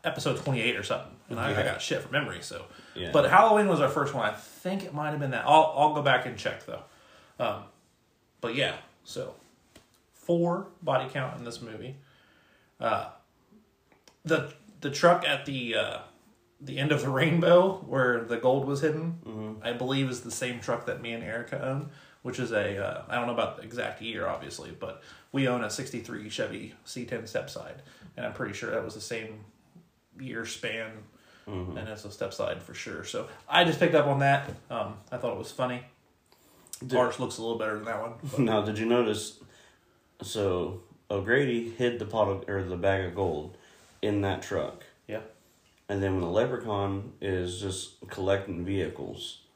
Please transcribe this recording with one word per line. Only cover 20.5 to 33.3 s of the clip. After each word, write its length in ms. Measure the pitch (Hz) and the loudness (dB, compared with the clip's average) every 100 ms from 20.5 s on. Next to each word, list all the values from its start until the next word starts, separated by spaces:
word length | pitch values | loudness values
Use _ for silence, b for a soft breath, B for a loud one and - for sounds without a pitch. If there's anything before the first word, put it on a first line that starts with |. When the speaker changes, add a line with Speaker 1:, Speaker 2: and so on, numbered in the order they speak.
| 117 | -4
Speaker 1:
truck 260 | - 117 - | -2 -2 -2
that 160 | - | -6
me 120 | 117 | -6
and 100 | 117 | -8
Erica 420 | 110 113 - 131 131 | -6 -8 -6 -6 -2
own, 240 | 139 - B B B | -4 -6 B B B
which 180 | 123 123 | -10 -6
is 120 | 117 | 0
a, 260 | 110 101 98 | 0 0 -2
uh, 260 | 98 85 - | -4 -6 -4
I 60 | 120 | -2
don't 100 | 120 | -2
know 60 | |
about 240 | 117 101 - | 0 -2 -4
the 60 | |
exact 380 | - 120 110 - | -10 -6 -6 -6
year, 260 | 110 107 90 | -8 -6 -4
obviously, 440 | 87 69 - 76 85 | -4 -8 -12 -12 -10
but 240 | - - B B B | -12 -12 B B B
we 160 | 139 131 | 0 2
own 160 | 123 | 0
a 60 | 107 | -2
sixty-three 600 | - - 117 101 113 107 | -4 -6 -8 -10 -10 -8
Chevy 440 | - 104 101 - - - | -6 -4 -6 -12 -16 -14
C 200 | - 120 | -12 -8
ten 180 | 120 | -8
Stepside, 560 | 113 - - - - - - B B - | -6 -6 -6 -12 -12 -16 -20 B B -10
and 100 | 117 | -8
I'm 80 | |
pretty 200 | - 107 | -6 -8
sure 160 | 101 113 | -6 -4
that 120 | 110 107 | -4 -4
was 80 | |
the 80 | 104 | -10
same 420 | - 113 110 107 101 _ _ - _ _ _ - | -8 -8 -8 -14 -18 _ _ -20 _ _ _ -14
year 260 | 131 113 117 | -10 -8 -8
span, 460 | - 113 113 110 110 104 _ b b - | -6 -6 -6 -8 -12 -20 _ b b -8
Speaker 2:
Mm-hmm. 300 | 95 90 - | -6 -6 -6
Speaker 1:
and 120 | 107 | -8
it's 160 | 107 101 | -10 -12
a 20 | |
Stepside 520 | - - - - 87 | -8 -8 -4 -4 -4
for 120 | - | -10
sure. 300 | - - 82 | -12 -10 -10
So 240 | - - - | -6 -8 -8